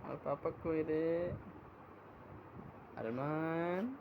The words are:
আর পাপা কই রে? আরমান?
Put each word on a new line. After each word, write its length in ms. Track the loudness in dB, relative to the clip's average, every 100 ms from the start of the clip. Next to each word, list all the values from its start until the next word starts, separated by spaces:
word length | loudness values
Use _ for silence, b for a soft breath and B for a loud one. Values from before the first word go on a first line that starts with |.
আর 120 | -4 -2
পাপা 260 | 0 2 0 0
কই 200 | 2 4
রে? 480 | 6 4 6 4 2 -2 -6 -12 -14 -16 -16 -16 -16 -16 -14 -14 -12 -12 -12 -12 -12 -4
আরমান? 1000 | -2 0 2 2 2 2 4 2 0 -4